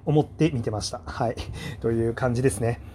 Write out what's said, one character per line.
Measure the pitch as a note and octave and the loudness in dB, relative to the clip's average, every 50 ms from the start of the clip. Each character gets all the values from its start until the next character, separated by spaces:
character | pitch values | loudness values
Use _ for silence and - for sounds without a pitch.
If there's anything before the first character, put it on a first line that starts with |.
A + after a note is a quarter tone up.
| - | 0
思 | D#3+ D3 D3+ | 4 4 4
っ | - | 4
て | - - - D#3 E3+ | 4 2 2 2 2
見 | D3 A#2+ | 2 0
て | - - | -2 -2
ま | G#2+ G#2 | -2 -2
し | - - | -4 -4
た。 | - - - | -8 -8 -10
は | - - - B2 A2+ | -10 -4 -2 -2 -2
い。 | - - - - - - | -2 -4 -8 -8 -8 -8
<laughs> | - E3+ A2+ - | -8 -8 -8 -2
と | - A#2 | 0 0
い | A#2 A2+ A2+ A#2 | 2 2 2 0
う | A#2 | 0
感 | - C3 B2 A#2 | 0 0 0 2
じ | B2 | 4
で | C3 C3 | 2 2
す | - - | 2 2
ね。 | A#2 A2+ A#2 - - - | 0 0 -2 -2 -8 -16